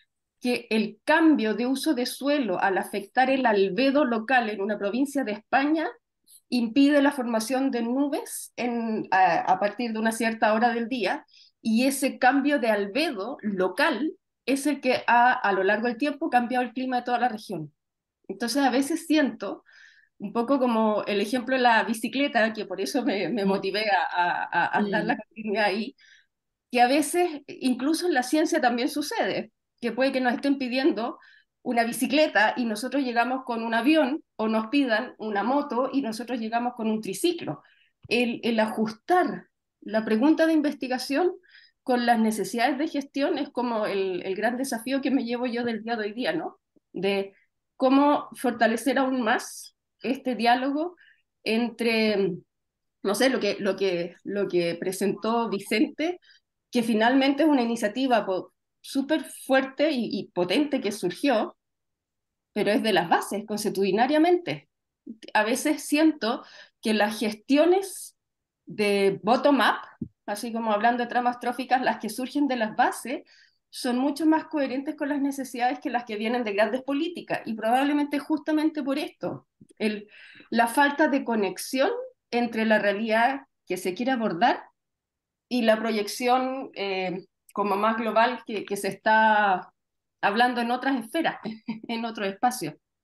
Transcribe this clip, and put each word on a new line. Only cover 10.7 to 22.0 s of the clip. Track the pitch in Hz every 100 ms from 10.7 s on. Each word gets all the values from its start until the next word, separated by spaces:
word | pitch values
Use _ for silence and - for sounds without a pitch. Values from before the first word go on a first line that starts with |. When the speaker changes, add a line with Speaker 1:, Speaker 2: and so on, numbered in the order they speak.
Speaker 1:
del | 233 233
día, | 254 190 294 - _ _ _
y | - 220 262
ese | 269 262 -
cambio | 254 277 285 285
de | 226
albedo | 208 202 220 330 214 214 285
local | 214 190 185 185 311 226 311 - _ _ -
es | 269 294
el | 277
que | 254 240 -
ha, | 240 247
a | - 202
lo | 190
largo | 190 214 247
del | 240
tiempo, | 285 285 320
cambiado | 247 233 247
el | 247
clima | 254 262 247
de |
toda | 247 240
la | 240
región. | 214 - 180 151 _ _ _ _ _ -
Entonces, | - 233 277
a | 277
veces | 240 277 320 -
siento, | 302 254 - 202 - _ - - _ _ -
un | 196
poco | 220 240 277
como | 247 226 220 208
el | - 208
ejemplo | 202 262 233 262
de |
la | 247 220
bicicleta, | 196 226